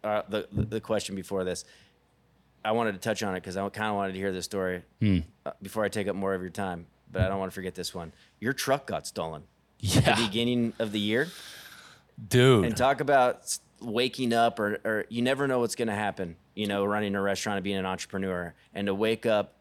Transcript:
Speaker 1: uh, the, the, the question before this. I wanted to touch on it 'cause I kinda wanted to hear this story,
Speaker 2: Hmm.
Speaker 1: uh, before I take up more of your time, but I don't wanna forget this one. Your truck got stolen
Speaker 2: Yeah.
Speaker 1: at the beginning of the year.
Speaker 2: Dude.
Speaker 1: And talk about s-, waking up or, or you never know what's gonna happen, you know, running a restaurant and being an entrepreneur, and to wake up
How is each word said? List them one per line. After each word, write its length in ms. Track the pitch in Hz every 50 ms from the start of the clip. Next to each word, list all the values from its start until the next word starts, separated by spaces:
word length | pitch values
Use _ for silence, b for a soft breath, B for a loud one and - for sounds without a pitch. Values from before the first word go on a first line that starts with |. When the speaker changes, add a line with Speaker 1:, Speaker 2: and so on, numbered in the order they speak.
| -
Speaker 1:
uh, 180 | 107 107 104 98
the, 200 | - 98 107 90 -
the, 140 | 101 101 107
the 160 | 107 110 113
question 340 | - - 110 104 - - 98
before 300 | 95 90 - 101 95 92
this. 180 | 92 90 - - b b b b b b b _ _ _ _ _ _ _ _ _ _ _ _ _
I 60 | 110 110
wanted 180 | 117 117 110
to 60 | 98 90
touch 240 | - 117 107 - 110
on 120 | 101 92
it 60 | 92 87
'cause 120 | 98 90
I 120 | 95 98 98
kinda 240 | - 107 107 107 104
wanted 180 | 101 98 95 92
to 60 | 95
hear 140 | 98 98 92
this 100 | 90 87
story, 380 | - - 98 92 92 92 87 - _ _ _
Speaker 2:
Hmm. 200 | 110 104 95 87 78 - _ _ _
Speaker 1:
uh, 60 | - - _
before 240 | - - - 110 107
I 40 | 98
take 200 | - 107 98 98
up 60 | 92
more 160 | 98 98 98 98
of 80 | 92
your 80 | 92 90
time, 360 | 82 - 98 95 87 85 85 - _ _ _ -
but 120 | - 92
I 80 | 92 95
don't 100 | 98 98
wanna 120 | 95 92
forget 220 | - 98 92 92 -
this 220 | 92 87 - -
one. 160 | 92 82 80 - b b b b b
Your 100 | 101 120
truck 340 | 135 - - 139 135 147 -
got 220 | - 98 78 -
stolen 360 | - - - 85 80 80 76 78 _ _ _ _ _ _ _
Speaker 2:
Yeah. 220 | - 98 85 - - 147
Speaker 1:
at 80 | 139
the 80 | 113 117
beginning 480 | 104 98 113 117 120 123 120 117 117 -
of 140 | - 117 107
the 80 | 101 107
year. 300 | 101 104 110 123 151 175 B B B B B B B B B B B B B B B B _ - 110
Speaker 2:
Dude. 380 | 98 - 123 123 131 127 110 92
Speaker 1:
And 100 | 120 107
talk 240 | 110 123 135 139 123
about 380 | - 135 143 135 123 123 - - -
s-, 180 | - - - _ _ _ _
waking 540 | - 120 104 117 127 131 - - 127 117 117
up 260 | 117 117 117 - -
or, 200 | 107 104 107 - _
or 220 | 110 110 104 92 -
you 120 | 110 120
never 260 | 120 127 135 135 143
know 120 | 139 131 123
what's 160 | 120 110 -
gonna 200 | - 120 113 104
happen, 400 | 101 107 101 - - 95 85 87 - _ _ _
you 100 | - 107
know, 180 | 101 101 101 98
running 280 | 101 104 104 107 101 98
a 60 | 101
restaurant 360 | 98 98 98 92 - 110 104
and 60 | 98 92
being 100 | 98 101
an 80 | 95 92
entrepreneur, 680 | 95 92 101 - - - 98 98 95 92 87 87 85 - b b b b
and 140 | - 101
to 60 | 101 98
wake 300 | 98 110 110 113 110 -
up 300 | 117 107 104 101 - _ _